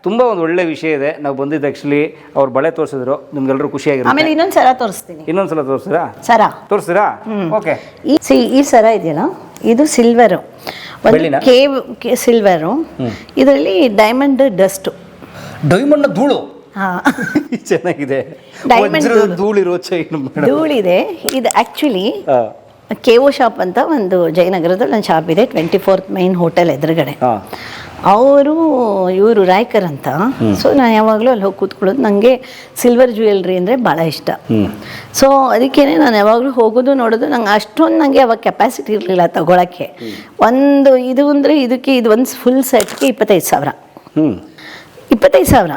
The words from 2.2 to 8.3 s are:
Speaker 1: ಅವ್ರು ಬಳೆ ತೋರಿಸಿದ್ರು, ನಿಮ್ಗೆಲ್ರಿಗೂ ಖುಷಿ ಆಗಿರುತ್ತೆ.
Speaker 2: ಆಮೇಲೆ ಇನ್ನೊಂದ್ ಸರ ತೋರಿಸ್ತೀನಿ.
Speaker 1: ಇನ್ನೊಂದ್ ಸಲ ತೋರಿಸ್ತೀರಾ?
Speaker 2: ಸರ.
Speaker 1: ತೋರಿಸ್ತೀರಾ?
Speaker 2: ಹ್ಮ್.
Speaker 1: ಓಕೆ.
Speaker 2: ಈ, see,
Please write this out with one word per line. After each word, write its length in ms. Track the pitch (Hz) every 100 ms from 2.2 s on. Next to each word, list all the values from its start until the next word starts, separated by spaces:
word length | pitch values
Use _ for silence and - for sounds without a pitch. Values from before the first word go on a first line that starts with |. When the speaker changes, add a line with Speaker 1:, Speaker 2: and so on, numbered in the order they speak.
| - -
Speaker 1:
ಅವ್ರು 160 | 135
ಬಳೆ 180 | 127 156
ತೋರಿಸಿದ್ರು, 600 | 165 151 139 127 139 -
ನಿಮ್ಗೆಲ್ರಿಗೂ 340 | 147 131 135 143
ಖುಷಿ 220 | 143 151
ಆಗಿರುತ್ತೆ. 200 | 139 -
Speaker 2:
ಆಮೇಲೆ 200 | 269 320
ಇನ್ನೊಂದ್ 220 | 311 370
ಸರ 140 | 339 254
ತೋರಿಸ್ತೀನಿ. 520 | 254 233 180 - 160 160
Speaker 1:
ಇನ್ನೊಂದ್ 220 | 175 185
ಸಲ 120 | 156
ತೋರಿಸ್ತೀರಾ? 540 | 135 135 185 165 143 -
Speaker 2:
ಸರ. 180 | - 226 185 - -
Speaker 1:
ತೋರಿಸ್ತೀರಾ? 540 | 202 156 180 196 120
Speaker 2:
ಹ್ಮ್. 280 | 220 208 175
Speaker 1:
ಓಕೆ. 420 | 214 156 131 - - 220
Speaker 2:
ಈ, 80 |
see, 200 | 285 -